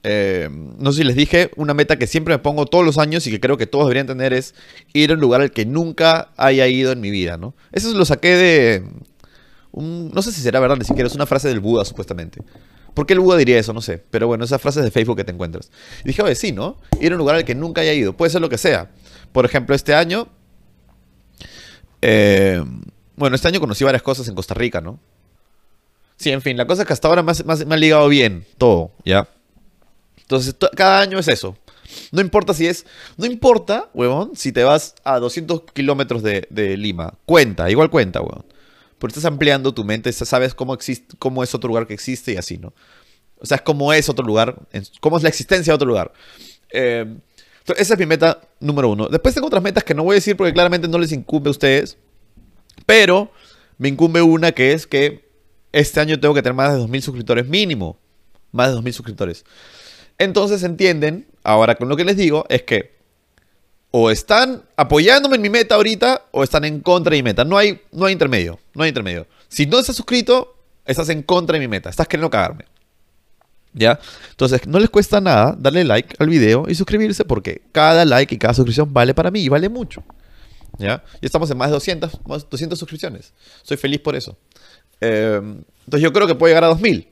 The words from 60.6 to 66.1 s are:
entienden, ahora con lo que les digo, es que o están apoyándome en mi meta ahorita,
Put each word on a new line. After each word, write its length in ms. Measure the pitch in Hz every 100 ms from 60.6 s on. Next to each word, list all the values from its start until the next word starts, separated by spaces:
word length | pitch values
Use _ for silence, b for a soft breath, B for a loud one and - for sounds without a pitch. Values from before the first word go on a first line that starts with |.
entienden, 640 | 175 170 185 160 151 170 285 _
ahora 300 | - 107 113
con 160 | 117 123
lo 60 | 143
que 80 |
les 120 | 175 196
digo, 300 | 175 151 -
es 140 | 123
que 340 | - 110 - _ _ _ _ _ _ _ _ _ _ 120
o 120 | 113
están 520 | 110 - 214 262 247 _ -
apoyándome 600 | 139 151 180 269 277 262
en 40 |
mi 80 | 202
meta 280 | 233 226 214
ahorita, 500 | 214 208 240